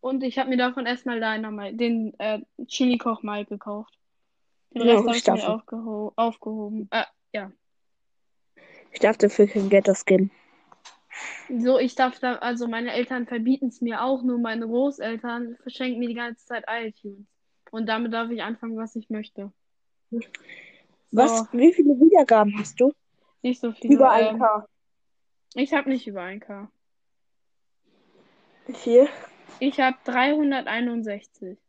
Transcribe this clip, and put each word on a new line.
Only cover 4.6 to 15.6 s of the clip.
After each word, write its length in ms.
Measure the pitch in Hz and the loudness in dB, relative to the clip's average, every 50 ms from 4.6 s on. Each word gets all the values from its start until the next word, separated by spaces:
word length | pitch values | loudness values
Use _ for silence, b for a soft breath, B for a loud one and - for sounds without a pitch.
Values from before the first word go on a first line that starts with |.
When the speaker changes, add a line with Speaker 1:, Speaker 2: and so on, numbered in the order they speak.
| _ _ | _ _
Speaker 1:
Den 160 | _ 233 233 | _ 0 4
Speaker 2:
Ja, 60 | 233 233 | 6 6
Speaker 1:
Rest 140 | 208 233 | 6 4
hab 80 | 240 233 | 0 -2
Speaker 2:
ich 20 | |
Speaker 1:
ich 100 | 240 - | 0 2
mir 80 | 214 196 | 0 0
Speaker 2:
darf 140 | 220 208 214 | 0 -2 -4
Speaker 1:
aufgeho-, 640 | 214 226 _ - 233 226 226 226 220 208 214 214 _ | -4 -6 _ -12 -14 -12 -10 -10 -8 -8 -10 -8 _
aufgehoben. 720 | - 233 233 220 _ - 220 220 220 208 208 220 220 208 196 | -2 -2 -2 -4 _ -12 -12 -10 -10 -10 -8 -10 -10 -10 -6
Äh, 120 | - 226 - - _ _ _ _ - | -6 -6 -6 -6 _ _ _ _ -12
ja. 180 | 214 196 190 _ _ _ _ _ _ _ _ _ _ _ _ _ _ _ _ _ _ _ _ _ b b b b b b b - | -10 -10 -12 _ _ _ _ _ _ _ _ _ _ _ _ _ _ _ _ _ _ _ _ _ b b b b b b b -4
Speaker 2:
Ich 60 | - | 0
darf 180 | - 214 220 | 2 2 4
dafür 300 | - 220 208 - - 202 | 4 2 2 6 4 4
kein 220 | 202 - 214 196 196 | 4 4 -2 0 4
Geld 200 | 202 196 - 202 | 4 4 4 4
ausgeben. 420 | 190 - - - 190 185 190 196 _ _ _ _ _ _ _ _ _ _ _ - _ _ _ _ B B B B B B B - | 0 0 2 2 4 4 4 0 _ _ _ _ _ _ _ _ _ _ _ -20 _ _ _ _ B B B B B B B -8
Speaker 1:
So, 300 | 262 233 233 247 262 262 | -6 -2 2 2 2 2
ich 160 | 262 247 - | 2 0 0
darf 220 | - 262 254 247 - | 0 0 0 0 -4
da, 160 | - 247 240 | -4 -4 -4
also 340 | - - 240 240 240 240 233 | -4 -6 -6 -6 -4 -6 -6
meine 240 | 226 226 240 240 - | -6 -6 -6 -4 -4
Eltern 340 | 247 247 - 262 247 240 | -4 -4 -4 -6 -8 -6
verbieten's 540 | - 247 233 226 247 262 277 277 240 - _ | -6 -6 -4 0 -2 0 0 -2 -8 -6 _
mir 200 | 240 233 226 214 | -6 -6 -4 -4
auch, 200 | 233 262 269 254 | -2 -2 -2 -2
nur 180 | 240 254 247 240 | -2 -4 -2 -2
meine 260 | 233 226 220 233 226 | -4 -4 -4 -6 -6
Großeltern 920 | 220 233 240 269 285 277 - - 220 226 226 240 240 233 240 240 233 240 _ | -4 -2 0 0 -2 -2 -6 -8 -8 -8 -8 -8 -8 -8 -8 -10 -12 -14 _